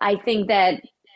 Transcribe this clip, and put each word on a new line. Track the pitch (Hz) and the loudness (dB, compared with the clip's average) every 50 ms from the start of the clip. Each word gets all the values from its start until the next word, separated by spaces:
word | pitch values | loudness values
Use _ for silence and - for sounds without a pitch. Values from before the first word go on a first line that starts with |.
| - | -4
I | 202 202 | -2 -2
think | 196 - - 226 214 202 190 | -2 -2 -2 -2 -2 0 0
that | 220 196 185 185 165 - - - _ _ _ _ _ | 2 2 2 2 0 -2 -6 -16 _ _ _ _ _